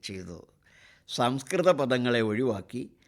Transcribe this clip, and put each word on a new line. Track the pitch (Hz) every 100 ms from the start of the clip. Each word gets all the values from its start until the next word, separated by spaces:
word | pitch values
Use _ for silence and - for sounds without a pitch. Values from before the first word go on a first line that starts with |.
ചെയ്തത്. | - 95 90 85 - _ _ _ - _ -
സംസ്കൃത | - 123 131 - 190 180
പദങ്ങളെ | 151 131 127 123 120
ഒഴിവാക്കി | 110 110 127 101 90 120 - _